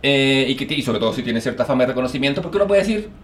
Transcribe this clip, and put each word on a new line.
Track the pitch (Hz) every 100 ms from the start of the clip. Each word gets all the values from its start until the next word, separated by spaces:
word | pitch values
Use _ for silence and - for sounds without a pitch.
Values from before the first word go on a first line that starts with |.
eh, | 135 139 135 135 131
y |
que | 135
ti-, | 139 151
y |
sobre | 123 107
todo | 110
si | 127
tiene | 120 113
cierta | 123 113 123
fama | 131
y | 127
reconocimiento, | 127 127 131 139 139
porque | 151 202
uno | 202
puede | 196
decir | 196 208 214 -